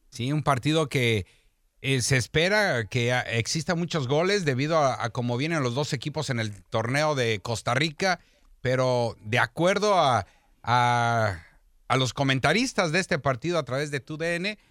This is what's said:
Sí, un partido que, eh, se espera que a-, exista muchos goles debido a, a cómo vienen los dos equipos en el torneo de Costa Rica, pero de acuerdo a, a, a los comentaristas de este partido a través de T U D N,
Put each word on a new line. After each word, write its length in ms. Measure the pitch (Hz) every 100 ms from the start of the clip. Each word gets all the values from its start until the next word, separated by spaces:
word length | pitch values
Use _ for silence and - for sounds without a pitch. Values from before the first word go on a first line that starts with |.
| _
Sí, 240 | - 123
un 100 | 151
partido 460 | 147 131 139 160 151
que, 360 | 143 120 110 90 _ _ _ _ _
eh, 200 | 131 135
se 160 | - 131
espera 720 | - 156 175 214 196 127 107
que 260 | 123 120
a-, 80 | 123
exista 540 | 104 117 110 160 156 170
muchos 340 | 175 165 123
goles 340 | 147 185 208
debido 340 | 156 127 147 160
a, 220 | 135 113
a 100 | 113
cómo 260 | 127 120 120
vienen 260 | 156 165
los 120 | 123 120
dos 180 | 147
equipos 360 | 131 151 156 139
en 120 | 117
el 200 | 110 101
torneo 520 | - 113 113 139 156 139
de 240 | 117 104
Costa 360 | - 113 - 127
Rica, 440 | 160 147 190 170 _ _ _ _
pero 560 | 123 131 127 123 117 104
de 160 | 107 117
acuerdo 580 | 113 - 175 196 208 190
a, 280 | 143 117 95 _ _ _
a, 800 | - 123 120 120 120 117 107 87 - _ _ _ -
a 80 | 127
los 180 | 127
comentaristas 800 | - 135 131 147 185 262 - 175
de 80 | 170
este 180 | 180 170
partido 400 | 135 123 165 170
a 60 |
través 260 | 131 131 151
de 120 | 139
T 100 | -
U 60 | 151
D 180 | 165 170
N, 240 | 196 208 _